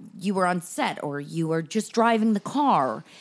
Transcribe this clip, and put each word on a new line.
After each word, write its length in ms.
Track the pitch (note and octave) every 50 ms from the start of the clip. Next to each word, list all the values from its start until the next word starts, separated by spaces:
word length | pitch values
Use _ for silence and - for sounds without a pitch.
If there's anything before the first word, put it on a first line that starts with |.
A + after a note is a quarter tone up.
| - - - F#3
you 140 | E3+ G3+ G3
were 120 | F#3+ F#3
on 140 | F3+ F3+ F3 E3
set 400 | - - - C#4 G3 - - -
or 180 | D3 C#3+ C#3+
you 280 | C#3+ D3+ D#3 E3 E3 D#3+
were 140 | D#3+ D#3+ E3
just 300 | D3 - A3 G#3 - -
driving 420 | A#3 A3+ A#3 A#3 A3 G#3+ A3+ G#3+
the 60 | G3+
car? 600 | - - - C4+ D4 C4+ G#3+ D#3+ C3+ C3 G#2+ C#3 D#3+ - - -